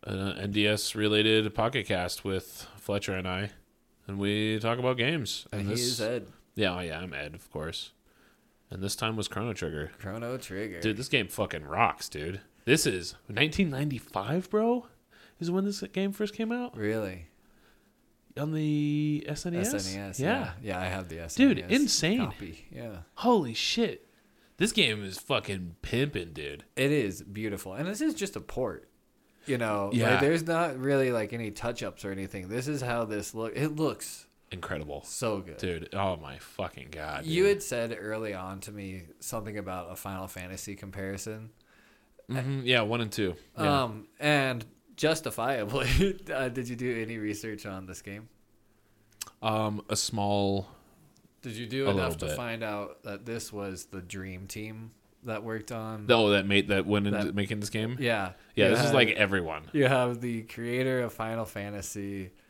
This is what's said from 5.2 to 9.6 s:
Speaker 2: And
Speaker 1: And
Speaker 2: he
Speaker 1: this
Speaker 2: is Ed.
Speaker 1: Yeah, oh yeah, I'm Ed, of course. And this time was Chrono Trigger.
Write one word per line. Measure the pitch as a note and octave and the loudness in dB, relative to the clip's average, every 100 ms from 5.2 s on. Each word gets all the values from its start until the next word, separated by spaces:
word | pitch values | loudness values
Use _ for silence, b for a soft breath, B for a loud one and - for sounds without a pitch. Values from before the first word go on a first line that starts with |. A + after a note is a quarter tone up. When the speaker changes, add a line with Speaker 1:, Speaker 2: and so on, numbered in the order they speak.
| G#2+ - - | -2 -6 -6
Speaker 2:
And | G2+ | -4
Speaker 1:
And | G2 | 0
Speaker 2:
he | A#2 | 2
Speaker 1:
this | B2 | 0
Speaker 2:
is | A#2+ | 0
Ed. | A2 B2 G2 - _ - | 0 -2 -6 -20 _ 0
Speaker 1:
Yeah, | G2+ F2 | 0 2
oh | |
yeah, | F2 D#2 | -4 -6
I'm | F2+ | -6
Ed, | C#2 D2+ D#2 | -8 -8 -10
of | - | -12
course. | D#2 D#2 - - _ _ b b b b b _ | -8 -6 -6 -10 _ _ b b b b b _
And | F#2 | -6
this | G2 - | -4 -2
time | A2+ A2 | -2 -2
was | G2+ | -4
Chrono | - A#2 | -4 -4
Trigger. | G2 | -4